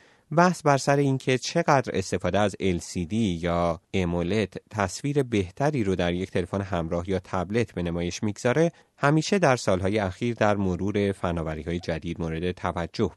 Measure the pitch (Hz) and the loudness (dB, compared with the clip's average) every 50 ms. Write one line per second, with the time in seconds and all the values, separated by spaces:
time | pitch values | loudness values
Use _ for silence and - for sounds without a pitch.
0 | _ _ _ _ _ - 151 156 175 180 175 - - 151 143 135 - - 143 143 | _ _ _ _ _ -2 2 4 4 4 4 2 2 2 2 4 4 2 2 2
1 | 143 139 135 131 - - 131 127 - - - 170 170 - 151 135 120 - - 92 | 4 2 2 0 0 0 0 0 0 -2 -2 0 2 4 4 4 2 2 -2 -2
2 | 98 - - 90 - 90 87 98 104 104 90 - - 95 90 85 - - - 95 | -2 -2 -2 -2 -2 0 2 2 2 2 0 0 0 0 0 0 -2 -6 -6 -4
3 | 90 78 - 113 117 101 87 82 82 87 85 85 87 85 82 82 _ _ - 98 | -4 -2 0 0 2 2 0 0 0 0 0 2 2 0 0 -2 _ _ -2 0
4 | 92 87 87 87 85 87 98 110 104 92 - - - - - 110 101 92 - - | 0 0 0 0 0 0 0 0 -2 -2 -4 -10 -14 -8 -2 -2 -2 -2 -2 -4
5 | - 143 143 143 139 123 117 104 95 87 - - 123 147 151 135 107 98 92 87 | -6 -2 0 0 0 0 2 0 0 0 -2 -2 -2 0 0 0 0 0 0 0
6 | 90 87 87 90 95 - - 101 87 - - 98 98 92 95 87 82 82 87 85 | 0 0 0 -2 -2 -2 -2 -2 -2 -2 -2 -4 -4 -2 -2 -4 -2 -2 -2 -4
7 | 87 90 95 90 - - - 95 87 85 104 117 117 - - 90 87 87 85 85 | -2 -2 -2 -4 -4 -4 -4 -4 -2 -2 0 -2 -2 -2 -4 -4 -4 -4 -2 -2
8 | 85 87 87 - - 107 104 - - 123 123 147 165 170 - _ _ _ _ - | -4 -4 -4 -4 -4 -6 -4 -2 0 0 2 2 2 0 -2 _ _ _ _ -2
9 | - 143 143 160 151 - 208 202 175 147 127 120 - - 98 92 95 - 104 107 | 2 2 4 2 2 2 0 2 4 4 4 2 2 2 0 2 2 0 0 0
10 | 101 95 92 - 120 117 117 - 113 104 104 101 101 92 90 85 92 101 101 104 | 0 -2 -2 -2 -4 -2 0 2 2 2 4 2 2 0 0 0 -2 -2 0 0
11 | 101 98 98 - - 92 87 85 80 80 78 78 78 85 85 87 - - 85 80 | 0 0 0 0 -2 -2 -2 -2 -2 -4 -6 -6 -4 -4 -4 -4 -4 -4 -6 -4
12 | - 85 85 82 87 82 80 82 87 90 90 - - 92 85 90 85 82 - - | -4 -6 -6 -4 -4 -4 -4 -4 -4 -4 -4 -2 -4 -4 -2 -2 -4 -6 -2 -2
13 | 113 87 - | -2 -2 -2